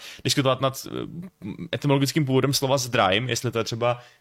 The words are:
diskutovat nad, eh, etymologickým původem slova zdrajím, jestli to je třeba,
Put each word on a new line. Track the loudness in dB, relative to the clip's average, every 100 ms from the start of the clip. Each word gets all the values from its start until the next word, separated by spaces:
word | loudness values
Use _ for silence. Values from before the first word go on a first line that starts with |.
| -12 -6
diskutovat | -2 2 2 2
nad, | 0 -2 -8
eh, | -8 -8 -10 -16 -14 -12 -10 -8
etymologickým | -2 2 2 2 0 2
původem | 4 4
slova | 2 2 0
zdrajím, | 0 2 4 4 0
jestli | -2 -2
to | -2
je |
třeba, | -2 -2 -2 -2 -8 _